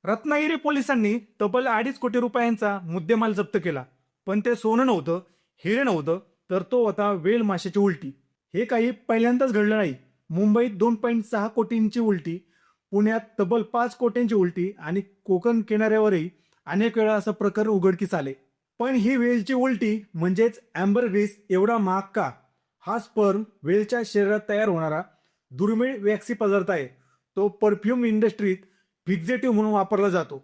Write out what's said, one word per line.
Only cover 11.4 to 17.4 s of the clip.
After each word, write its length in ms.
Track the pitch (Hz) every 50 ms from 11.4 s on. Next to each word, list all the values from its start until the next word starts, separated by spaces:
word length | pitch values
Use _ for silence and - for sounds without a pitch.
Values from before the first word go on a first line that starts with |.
| 202 220
कोटींची 520 | 214 240 220 220 233 226 220 214 - 240
उलटी, 360 | 226 214 202 175 143 165 165 185 _ _ _ _ _ _ _ _ _ _
पुण्यात 280 | 196 202 208 214 226 226 220 - _ -
तब्बल 220 | 202 170 233 240 214
पाच 320 | 220 - 233 240 247 240
कोटींची 380 | - 247 233 202 240 247 214 226
उलटी 360 | 202 185 175 165 185 175 196 202 -
आणि 220 | 160 151 175 202 190 _ _ _ _
कोकण 360 | - 190 175 - 233 233 226
किनाऱ्यावरही 680 | 214 - 220 208 220 220 214 220 214 214 196 170 156 180 _ _ _ _ _ _ _
अनेक 320 | - 165 196 220 233 226 226
वेळा 160 | 220 214 214
असं 180 | 208 185 214
प्रकरण 360 | 202 -